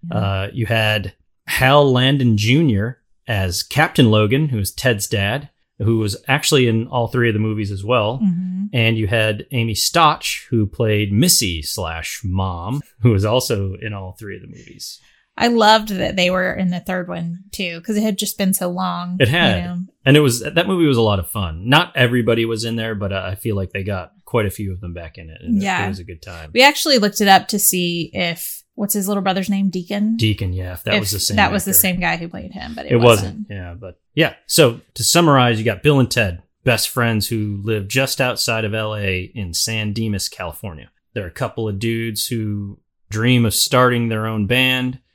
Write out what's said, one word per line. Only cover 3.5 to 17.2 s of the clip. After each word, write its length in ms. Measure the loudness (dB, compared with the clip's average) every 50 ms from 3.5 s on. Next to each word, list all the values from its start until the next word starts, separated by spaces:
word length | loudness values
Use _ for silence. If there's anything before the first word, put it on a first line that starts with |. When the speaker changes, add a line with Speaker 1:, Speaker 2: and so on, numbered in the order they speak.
| -2 -4 -6
Speaker 2:
Captain 480 | -4 0 0 0 2 4 4 4 6
Logan, 380 | 6 4 4 4 2 0 0 0
who 100 | 0 -2
is 120 | -2 -4
Ted's 360 | -6 -2 0 0 0 0 -2 -4
dad, 420 | -2 -2 -2 -2 -2 -4 -8 -12 _ _ _ _ _ _
who 180 | 0 0 2 2
was 180 | 0 -2 -4 -6 _ -2
actually 400 | -2 0 2 2 4 4 4 4
in 200 | 2 0 -2 -2
all 200 | -2 -2 -2 0
three 220 | 0 0 2 2
of 40 | 2
the 60 | 0
movies 320 | 0 -2 -2 -4 -4 -6
as 120 | -6 -8 -2
well. 360 | 0 0 2 2 0 -2 0
Speaker 1:
Mm-hmm. 460 | 0 0 0 0 -4 -4 -4 -6 -6 -4 0
Speaker 2:
And 240 | 0 2 2 2 0
you 100 | 0 0
had 380 | 0 0 0 0 -2 -4 -8 _
Amy 240 | -4 -2 -2 -2 -2
Stotch, 720 | -2 -4 0 2 4 4 4 4 2 -4 -8 -8 -8 -8 -4
who 160 | 0 0 0
played 460 | 0 -2 -2 -2 0 0 0 0 0
Missy 500 | 2 2 4 4 4 2 2 -2 -4 -4
slash 600 | -6 -8 -6 -6 -6 -6 -6 -8 -8 -10 -10 -8 -6
Mom, 580 | -4 -2 -2 -2 -2 -4 -6 -6 -6 -6 -8 -8 _ _ _
who 100 | 2 4
was 140 | 4 4 2
also 480 | 2 0 0 0 0 -2 -2 -2 -4 -6 -8
in 120 | -10 -10 -10
all 220 | -10 -12 -14 -16 -16
three 160 | -14 -14 -14
of 60 | -14
the 60 | -16 -18
movies. 520 | -20 -20 -20 -20 -18 -16 -16 -16 -16 -18 _ _ _ _ _ _ _
Speaker 1:
I 120 | -2 0 2
loved 420 | 2 4 6 6 6 4 2 -2
that 260 | -4 -4 -4 -2 0
they 140 | 0 0 2
were 240 | 2 0 -2 -2 -2
in 140 | -2 -2 -2
the 100 | -2 -4
third 280 | -4 -6 -6 -6 -6 -6
one 360 | -8 -6